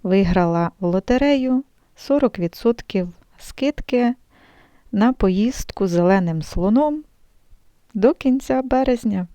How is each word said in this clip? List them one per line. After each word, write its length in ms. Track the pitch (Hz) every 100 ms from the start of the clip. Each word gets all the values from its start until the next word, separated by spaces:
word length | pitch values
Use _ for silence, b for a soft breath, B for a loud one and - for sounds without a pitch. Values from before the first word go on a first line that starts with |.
Виграла 680 | 190 190 180 180 175 170 170 _
в 60 | 180
лотерею 760 | 185 - 247 285 285 254 254 277 _ _ _
сорок 420 | - 285 262 -
відсотків 720 | 170 - 233 233 - 196 180 - _ _
скидки 760 | - - 269 294 - 247 240 254 _ b b b b b b
на 200 | 208 226
поїздку 760 | 262 196 185 220 - - - 196
«Зеленим 560 | 170 175 196 175 160
слоном» 600 | 156 - 180 233 302 302 302 _ _ _ _ - _ _ _
до 200 | 202 220
кінця 480 | 349 269 262 - 262
березня. 640 | 262 254 262 247 226 196 180